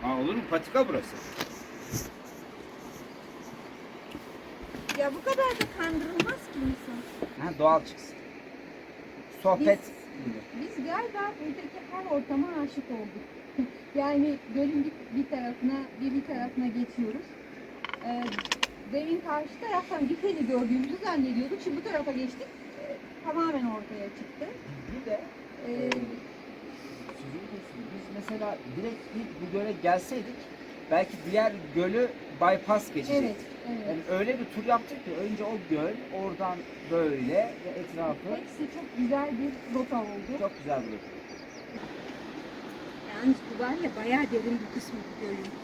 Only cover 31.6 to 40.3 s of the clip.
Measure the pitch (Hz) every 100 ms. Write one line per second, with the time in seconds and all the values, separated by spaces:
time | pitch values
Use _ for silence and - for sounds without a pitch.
31.6 | 151 160 180 214 247 - - - 175 185
32.6 | - 208 208 151 269 285 247 208 - -
33.6 | 233 233 208 160 165 185 208 254 240 -
34.6 | 214 233 233 - - 160 202 214 208 220
35.6 | 165 156 175 226 - 190 196 175 190 180
36.6 | - - 151 165 156 139 127 175 339 -
37.6 | - 185 180 165 160 143 180 233 - -
38.6 | 302 311 277 233 247 277 294 233 277 262
39.6 | - 240 254 247 208 202 202